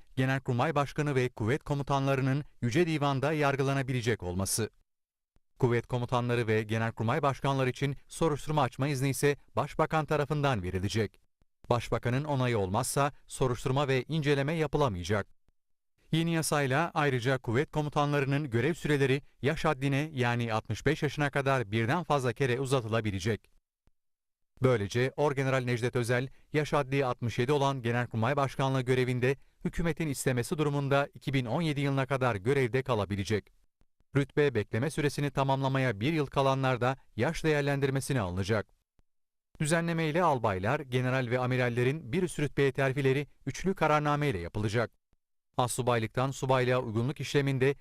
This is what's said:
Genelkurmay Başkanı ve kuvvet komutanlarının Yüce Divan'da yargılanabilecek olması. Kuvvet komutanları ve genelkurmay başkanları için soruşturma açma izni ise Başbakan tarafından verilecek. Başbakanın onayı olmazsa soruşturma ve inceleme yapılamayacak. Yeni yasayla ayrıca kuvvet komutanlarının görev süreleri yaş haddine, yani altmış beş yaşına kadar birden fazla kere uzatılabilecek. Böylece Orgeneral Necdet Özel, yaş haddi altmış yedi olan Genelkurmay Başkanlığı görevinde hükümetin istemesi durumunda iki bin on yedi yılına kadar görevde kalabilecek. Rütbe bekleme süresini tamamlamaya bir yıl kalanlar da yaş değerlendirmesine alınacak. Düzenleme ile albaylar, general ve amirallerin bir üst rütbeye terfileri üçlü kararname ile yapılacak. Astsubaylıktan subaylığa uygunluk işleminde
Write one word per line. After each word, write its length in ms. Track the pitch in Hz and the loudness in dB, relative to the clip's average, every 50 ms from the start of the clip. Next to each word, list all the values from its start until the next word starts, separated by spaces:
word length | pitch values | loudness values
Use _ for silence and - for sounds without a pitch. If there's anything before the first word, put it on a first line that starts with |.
| - - - | -20 -8 -4
Genelkurmay 580 | - 131 131 135 135 - - 123 120 139 160 147 | -2 0 0 0 -2 -2 -2 0 0 2 2 2
Başkanı 400 | 147 143 - - - 147 147 135 | 0 -2 -2 -2 -2 -2 0 2
ve 140 | 131 127 123 | 2 0 0
kuvvet 360 | - - 110 107 131 160 - | -2 -2 -2 0 0 -2 -2
komutanlarının 800 | - 147 139 139 - 143 139 135 139 139 131 131 135 135 147 143 - - - | -4 -4 -2 -2 0 0 0 2 2 0 2 2 0 0 -2 -4 -8 -8 -4
Yüce 240 | 127 120 110 160 180 | -2 0 2 2 2
Divan'da 460 | 165 156 143 143 143 139 131 127 147 | 2 2 0 0 0 0 0 0 0
yargılanabilecek 880 | 165 151 147 139 135 131 139 135 139 139 131 127 131 127 107 123 110 - | 0 2 2 2 2 0 0 0 0 -2 -2 -2 -4 -2 0 0 -2 -2
olması. 480 | 87 90 87 92 95 - - - 107 - _ _ _ _ _ _ _ _ _ _ _ _ _ _ _ _ _ - | -2 -4 -2 -2 -2 -2 -2 -2 -2 -4 _ _ _ _ _ _ _ _ _ _ _ _ _ _ _ _ _ 0
Kuvvet 280 | 131 120 120 117 - | 2 2 2 2 -2
komutanları 600 | - 127 120 120 - 127 120 120 123 120 120 117 | -2 -4 -4 -2 -2 -2 0 0 0 0 0 2
ve 160 | 107 110 110 | 2 2 0
genelkurmay 600 | 113 107 110 113 113 113 - - 107 110 131 156 | 0 0 -2 -2 -2 -2 -2 -2 -2 0 0 0
başkanları 480 | 147 143 131 - - 139 135 135 131 127 | 0 -2 -2 -2 -2 -2 0 0 0 -2
için 260 | 123 - 139 143 139 - - - | -2 -2 -4 -4 -4 -6 -12 -10
soruşturma 540 | - - 170 160 147 131 - - 151 151 | -4 -2 0 0 0 -2 -4 -2 0 0
açma 260 | 135 117 - - 135 151 | 0 0 -2 -2 -2 -2
izni 200 | 143 127 135 139 | -2 -2 -2 -2
ise 280 | 123 - 147 143 139 - - - - | 0 2 2 0 0 0 -6 -8 -4
Başbakan 500 | - 139 - - - 156 - 165 160 151 | -4 -4 -2 -2 -2 -2 0 0 -2 0
tarafından 560 | - 156 147 147 - 156 147 143 139 127 101 | 0 0 0 0 0 0 0 2 2 0 0
verilecek. 580 | 87 90 90 92 90 104 - 113 107 95 _ _ _ _ _ _ _ _ _ _ - - | -2 -4 -4 -2 -2 -2 0 0 -2 -2 _ _ _ _ _ _ _ _ _ _ -2 0
Başbakanın 540 | 120 117 - - 123 113 - 123 120 135 151 | 0 0 0 -2 -4 -2 -2 -2 -2 -2 -2
onayı 340 | 151 143 127 127 123 117 107 | -2 -2 0 0 0 0 0
olmazsa 540 | 98 90 98 117 127 - - 147 139 147 - - - | 0 0 0 -2 -2 -2 0 0 0 0 -2 -8 -20
soruşturma 600 | - - - 139 123 123 - - 139 127 143 147 131 | -10 -4 -2 -2 -2 -2 -2 -2 -2 0 0 0 0
ve 160 | 135 127 120 - | 0 0 0 -2
inceleme 440 | 151 165 143 147 147 139 135 143 | -2 0 2 2 2 2 0 0
yapılamayacak. 760 | 170 165 156 143 - 147 147 127 95 87 85 85 107 101 95 - - _ _ _ _ _ _ _ _ _ _ _ _ _ _ - | 0 -2 -2 0 2 2 2 2 0 -2 -2 -2 -2 -2 -2 -6 -12 _ _ _ _ _ _ _ _ _ _ _ _ _ _ -2
Yeni 200 | 160 160 165 170 | 0 0 2 2
yasayla 580 | 165 160 156 - 160 147 139 127 131 147 170 - - | 0 0 0 0 0 0 2 2 2 0 0 0 0
ayrıca 440 | 165 147 143 131 123 110 131 135 123 | 0 0 2 0 0 0 0 0 0
kuvvet 320 | - 110 107 127 156 - | 0 0 0 0 0 0
komutanlarının 800 | - 156 151 147 - 151 147 147 147 147 143 131 139 139 156 135 | -2 -4 -2 0 0 0 2 2 2 0 2 2 0 -2 -2 -2
görev 240 | 107 117 120 160 170 | 0 0 0 0 -2
süreleri 480 | - - 147 151 139 139 131 131 143 - - _ - | -2 0 2 2 4 4 2 2 0 -2 -8 _ -4
yaş 220 | - 135 - - - | -2 -2 0 0 0
haddine, 460 | 160 151 135 135 139 139 135 151 160 | 0 0 0 0 0 0 0 -2 -2
yani 400 | 160 127 120 120 120 120 120 117 | -2 -2 0 0 0 0 -2 -2
altmış 340 | 110 110 - - 110 - - | -2 -4 -2 -4 -4 -2 0
beş 160 | 135 156 - | 0 0 0
yaşına 280 | 160 139 - 151 147 143 | -2 -2 -2 0 -2 0
kadar 420 | - 143 131 131 139 131 117 98 | 0 0 0 2 2 0 0 0
birden 300 | 104 113 113 110 147 180 | 0 0 0 0 0 -2
fazla 300 | 160 - 147 143 123 123 | 0 0 0 0 0 0
kere 280 | 113 - 139 123 120 131 | 0 0 0 0 0 0
uzatılabilecek. 920 | 139 123 139 131 110 110 110 113 107 107 95 92 85 117 107 - _ _ _ _ _ _ _ _ _ _ _ _ _ _ _ _ _ _ _ _ _ _ _ - | 0 0 0 0 0 0 0 0 0 -2 -2 -2 -2 -2 -2 -2 _ _ _ _ _ _ _ _ _ _ _ _ _ _ _ _ _ _ _ _ _ _ _ 2
Böylece 500 | 123 131 123 107 101 98 - 120 127 131 - | 2 2 4 2 0 -2 -2 -2 -2 -2 -2
Orgeneral 480 | - 147 147 135 135 135 131 131 131 123 | 0 -2 0 0 0 -2 0 0 -2 -2
Necdet 320 | 123 123 113 117 123 - | -2 -2 -2 -2 -2 -2
Özel, 320 | 123 120 110 123 123 135 135 - - _ _ | -2 -2 0 -2 -2 -4 -6 -10 -18 _ _
yaş 200 | - 151 147 - | -2 -2 -2 0
haddi 320 | - 147 143 131 139 139 135 | 0 -2 0 0 -2 -2 0
altmış 340 | 123 123 - 120 117 - - | -2 -2 -4 -4 -4 -2 0
yedi 140 | 123 127 | 0 2
olan 300 | 151 143 139 139 135 131 | 2 2 2 0 0 -2
Genelkurmay 540 | 113 117 120 120 120 - - 113 110 123 143 | -2 -2 0 -2 -2 -2 -2 -2 0 0 0
Başkanlığı 460 | 139 139 131 - - 139 135 135 135 | 0 -2 -2 -2 -2 0 0 0 0
görevinde 540 | 123 120 127 123 127 123 127 123 120 131 139 - - _ _ - - | 2 2 2 2 2 0 0 0 0 0 0 -2 -6 _ _ -8 -8
hükümetin 440 | 175 - - 170 170 151 - 165 151 | -6 -4 -2 -2 -2 -2 -2 -2 -4
istemesi 500 | 135 - - 139 127 123 113 - 180 151 | -4 -2 -2 0 0 0 -2 -2 -2 -2
durumunda 500 | 151 147 143 143 143 135 139 139 139 - - | 0 0 0 -2 0 2 2 2 0 -2 -6
iki 200 | - - 147 135 | -10 -6 -2 -2
bin 120 | 135 127 | -2 -2
on 160 | 113 117 165 | -2 -2 0
yedi 180 | 170 156 143 139 | 0 0 0 0
yılına 260 | 143 143 139 135 131 | 0 0 0 0 0
kadar 300 | - 143 127 127 123 110 | 0 0 0 0 0 0
görevde 460 | 98 90 120 143 139 127 113 110 131 | 0 0 2 2 2 2 0 0 -2
kalabilecek. 720 | 131 - 123 104 98 92 101 98 98 - 107 98 - - _ _ _ _ _ _ _ _ _ _ _ _ - | 0 0 0 0 0 -2 -2 -2 -2 0 -2 -2 -4 -6 _ _ _ _ _ _ _ _ _ _ _ _ -2
Rütbe 380 | 139 139 - - 151 147 143 120 | -2 -2 0 2 2 2 2 2
bekleme 360 | 107 101 - - 110 131 160 | 0 -2 -2 -2 -2 -2 -2
süresini 400 | - 156 143 147 - - 143 143 | -2 -2 -2 -2 0 -2 -4 -2
tamamlamaya 680 | - 147 139 135 135 135 135 135 135 135 131 127 107 98 | 0 0 0 0 0 0 0 0 0 2 0 0 0 -2
bir 120 | 110 151 | -2 0
yıl 140 | 170 151 143 | 0 0 -2
kalanlar 540 | 131 - 143 139 135 131 135 135 131 127 113 | 0 0 2 2 2 2 2 2 0 0 2
da 160 | 120 127 135 - - _ - | 0 0 -2 -4 -8 _ -4
yaş 280 | 107 117 156 160 - - | -2 -2 -2 -2 0 0
değerlendirmesine 760 | 160 151 147 143 143 143 135 139 135 131 135 - - 139 127 | 2 2 2 2 0 0 2 2 2 2 2 0 0 0 0
alınacak. 460 | 98 90 87 95 98 - 113 104 - _ _ _ _ _ _ _ _ _ _ _ _ _ _ _ _ _ _ - | 0 0 -2 -2 0 2 0 0 0 _ _ _ _ _ _ _ _ _ _ _ _ _ _ _ _ _ _ -4
Düzenleme 440 | 156 147 170 165 170 170 170 165 160 | 0 0 2 0 0 0 -2 0 0
ile 160 | 156 143 175 | 0 2 2
albaylar, 580 | 180 165 143 123 110 110 95 92 92 110 139 151 | 4 2 2 2 2 0 0 0 0 0 -2 -2
general 500 | 147 127 123 127 127 127 127 131 127 113 | -2 -2 -2 0 0 2 0 0 0 0
ve 80 | 120 127 | 0 0
amirallerin 720 | 127 127 127 127 123 123 120 123 123 127 147 160 151 117 | 0 0 2 2 2 0 2 2 2 0 0 -2 -4 -4
bir 100 | 123 185 | -2 -2
üst 160 | 185 165 - - | -2 -2 -2 -2
rütbeye 340 | 147 135 - - 139 135 | -4 -2 0 2 2 2
terfileri 540 | - - 135 135 127 143 135 131 131 143 143 - - - - | 2 2 0 0 0 2 2 2 2 2 -2 -6 -10 -12 -10
üçlü 280 | - - - - 185 190 | -8 -6 -4 -2 -2 0
kararname 540 | - 165 151 151 151 147 147 147 147 147 139 | 2 2 2 4 4 2 2 0 0 0 0
ile 100 | 107 87 | -2 -2
yapılacak. 520 | 85 85 - 107 104 110 101 120 113 - _ _ _ _ _ _ _ _ _ _ _ _ _ | -4 -6 -4 -4 -2 0 0 0 -2 -2 _ _ _ _ _ _ _ _ _ _ _ _ _
Astsubaylıktan 760 | - 127 120 - - 120 120 120 117 110 107 - 127 127 139 | -2 -2 -2 -2 -2 0 2 2 2 0 -2 -2 -2 -2 -2
subaylığa 480 | 131 - 143 131 131 127 127 120 127 127 | -4 -2 0 2 2 4 4 2 2 0
uygunluk 420 | 127 117 104 113 117 131 156 - | 0 -2 -2 -2 -2 -2 -4 -6
işleminde 540 | 131 - - 143 139 139 135 127 127 139 139 - | -4 0 0 2 2 2 2 2 2 2 0 -2